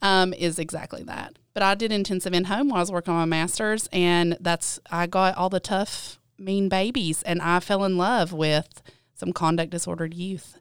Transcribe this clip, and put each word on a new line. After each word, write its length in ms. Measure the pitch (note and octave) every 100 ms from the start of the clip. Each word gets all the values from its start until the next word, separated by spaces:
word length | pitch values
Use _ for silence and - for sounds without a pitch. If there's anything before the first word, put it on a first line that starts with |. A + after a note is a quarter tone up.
um, 320 | G3 F#3+ F#3
is 240 | - E3+ E3+
exactly 440 | D#3+ D#3+ - -
that. 340 | - - - - _
But 80 | -
I 120 | G3
did 160 | G3+ A3+
intensive 420 | G#3 G3 F#3 F#3
in-home 340 | F3+ F3+ G3+ C#4+
while 100 | G#3
I 40 |
was 100 | F3
working 220 | F3+ E3+
on 60 | E3+
my 160 | E3 D#3+
master's, 520 | F3 - G#3+ A3 -
and 440 | F3+ F3 F3 E3+ E3+
that's, 380 | F3 E3+ - - -
I 160 | E3+ F3
got 300 | F#3+ F#3 F#3+
all 100 | F#3
the 120 | F#3+
tough, 580 | - F#3+ G3+ - - - _ _
mean 320 | F#3+ G3 G3
babies, 540 | F#3+ G3+ B3+ E3+ D#3+
and 180 | - E3+
I 200 | D#3+ F3+
fell 220 | - G3
in 120 | G3 F#3
love 360 | F#3 A#3+ E3+
with 480 | E3 D#3 D3+ - - - _ _
some 180 | - -
conduct 380 | - D#3+ E3+ E3
disordered 420 | E3+ F3 E3+ E3
youth 460 | E3+ F#3 F#3+ - -